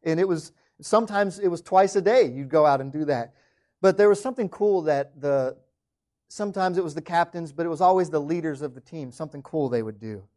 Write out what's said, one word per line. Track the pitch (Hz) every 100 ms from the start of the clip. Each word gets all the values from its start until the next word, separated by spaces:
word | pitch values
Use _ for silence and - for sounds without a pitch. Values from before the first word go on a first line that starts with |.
and | 165 160
it | 190
was, | 165 - _ _ _
sometimes | 156 214 220 202 202 180
it | 196
was | 170
twice | - 190 190 202
a |
day | 185 254 170
you'd | 127 135
go | 156 151
out | 135
and | 135
do | 147 147
that. | 131 117 _ _ _ _ _
But | 190 190
there | 208
was | 202
something | 254 254 202
cool | - 208 190
that | 156 143 139 143
the, | 143 139 131 - _ _ _ _ _ _ _
sometimes | - 208 190 185 180
it |
was | 170
the | 147
captains, | 151 170 170 175 165
but | 143 170
it |
was | 151
always | 185 185 170
the | 156
leaders | 143 175 160 135
of | 147 127
the |
team, | _ 165 131
something | 123 156 143
cool | - 160 135
they | 120
would | 110 104
do. | 110 104 98